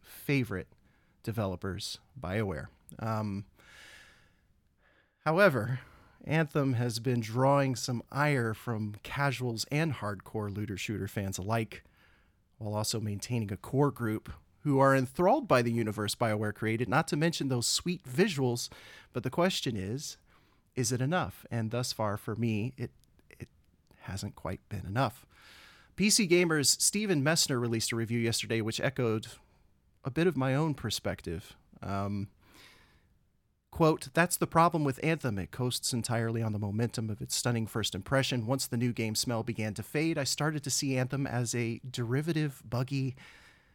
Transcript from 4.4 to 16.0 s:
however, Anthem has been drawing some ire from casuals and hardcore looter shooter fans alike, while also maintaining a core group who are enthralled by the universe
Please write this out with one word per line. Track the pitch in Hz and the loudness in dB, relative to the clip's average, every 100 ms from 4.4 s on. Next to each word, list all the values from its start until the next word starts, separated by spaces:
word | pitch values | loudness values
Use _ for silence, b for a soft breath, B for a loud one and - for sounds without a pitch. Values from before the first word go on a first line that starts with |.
| B B _ _ b b b b 151 | B B _ _ b b b b 0
however, | 165 202 127 107 127 B B B B | 6 6 6 0 -4 B B B B
Anthem | - 156 160 151 135 | 0 2 2 2 2
has | 120 123 113 | 2 0 0
been | 123 120 | 0 0
drawing | 110 117 135 139 135 123 | 0 2 4 4 2 0
some | - 120 - | -2 -4 -4
ire | 123 147 139 117 | 0 2 2 0
from | 107 - 110 107 104 | -2 -4 -4 -4 -8
casuals | - 139 143 120 127 113 - | -8 -2 -2 0 -4 -4 -2
and | 143 165 120 | 0 0 -2
hardcore | 104 98 - 110 104 98 | -4 -6 -6 -6 -4 -4
looter | 104 90 | -4 -4
shooter | - 101 95 | -4 -4 -4
fans | - 95 - | -4 -4 -4
alike, | 95 117 113 - - b b b b b _ - | -2 -2 -2 -8 -20 b b b b b _ -12
while | 107 104 | -4 -2
also | 107 113 | -2 -2
maintaining | 104 101 - 123 104 | -4 -4 -4 -2 -2
a | 101 | -6
core | - 131 143 | -2 2 2
group | - 117 107 - - _ _ | 2 -2 -2 -6 -16 _ _
who | 147 135 | 2 6
are | 135 135 | 6 6
enthralled | 127 - 180 294 240 | 2 2 4 4 4
by | 131 | 4
the | 120 | 4
universe | 117 107 107 | 0 0 -2